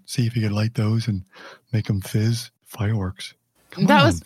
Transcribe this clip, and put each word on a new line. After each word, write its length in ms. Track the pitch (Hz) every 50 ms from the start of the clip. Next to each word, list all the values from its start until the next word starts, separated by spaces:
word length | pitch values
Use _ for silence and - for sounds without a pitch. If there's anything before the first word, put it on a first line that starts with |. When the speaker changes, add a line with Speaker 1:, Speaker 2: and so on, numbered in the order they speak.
| _
Speaker 1:
see 220 | - - - 120 117
if 80 | 117
you 80 | 117 107
could 80 | 107
light 240 | 101 104 107 110 -
those 320 | - 107 107 113 113 113 -
and 160 | 101 92 - _ _ - - - - - _ - -
make 160 | 107 - -
'em 100 | 107 95
fizz. 520 | 95 - - 107 107 113 117 113 - - _ _ _
Fireworks. 680 | - - - 104 104 113 104 95 92 - - - - - _ _ _ _ _ _ _
Come 160 | - 185 - 185
Speaker 2:
That 140 | 285 294
Speaker 1:
on. 40 | 277
Speaker 2:
was, 180 | 330 - 82 -